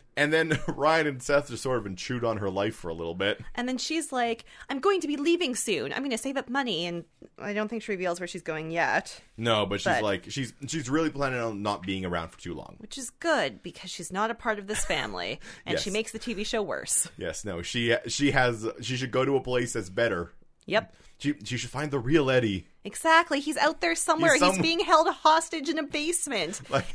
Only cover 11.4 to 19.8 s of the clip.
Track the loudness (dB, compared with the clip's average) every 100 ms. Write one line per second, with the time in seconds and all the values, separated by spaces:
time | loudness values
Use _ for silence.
11.4 | -4 -2 -2 -2 -2 -4 -2 -2 -4 -10
12.4 | -10 -10 -12 -18 -14 -10 -12 -6 0 2
13.4 | 0 -4 -16 -14 -12 -12 -8 -2 -2 -2
14.4 | -4 -4 -2 -2 0 0 -2 -4 -6 -6
15.4 | -12 -14 -4 -2 0 -2 -2 -6 -6 -4
16.4 | -2 -2 -2 -4 0 0 0 -4 -6 -4
17.4 | -6 -6 -4 0 2 2 0 0 2 4
18.4 | 2 2 -4 -6 -6 -4 -2 0 2 2
19.4 | 2 0 0 -4